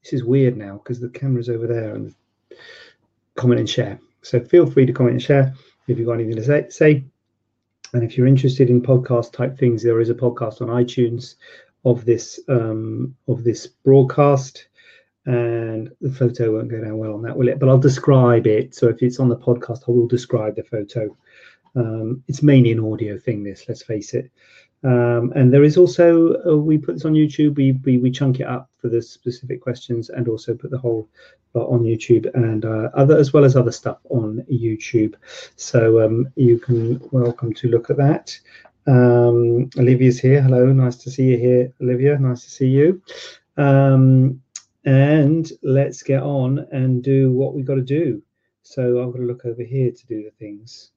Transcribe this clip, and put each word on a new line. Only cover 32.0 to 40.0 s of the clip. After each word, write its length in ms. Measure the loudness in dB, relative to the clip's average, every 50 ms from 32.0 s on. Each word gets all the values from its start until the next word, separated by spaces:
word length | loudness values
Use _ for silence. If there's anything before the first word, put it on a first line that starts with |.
| 2 2 2 2 2 -2 -2
and, 320 | -2 -2 0 -2 -4 -4
uh, 240 | -4 -4 -4 -6 -4 2
other, 200 | 2 4 6 6
as 160 | 4 4 4
well 140 | 4 6 6
as 100 | 6 4
other 160 | 4 2 0
stuff 280 | -4 -6 _ -10 -10 _ _ -6
on 340 | -4 -4 -4 -4 -6 -10 -6 -6
YouTube. 600 | -6 -4 -2 -4 -6 -6 -8 -4 0 0 0 0 -4 _ _ -20 -20 -20 -20 -20 _
So, 480 | -18 -14 -2 0 2 4 4 4 4 4
um, 260 | 2 0 -2 -4 -4 _
you 220 | 0 2 2 2
can, 420 | 2 0 -2 -2 -2 -2 -4 -6 -6 -8 -4
welcome 420 | -2 0 0 0 -4 -4 -8 -8 -8
to 140 | -6 -2
look 240 | -2 -2 -2 -2 -2
at 60 | -2
that. 380 | 0 2 0 0 0 _ -16 -20 -20 _ _ _ -20 _ -20 _ _ _
Um, 840 | 2 4 4 4 4 4 4 4 2 2 2 0 0 0 -2 -2 -4 -2
Olivia's 420 | 0 2 2 4 4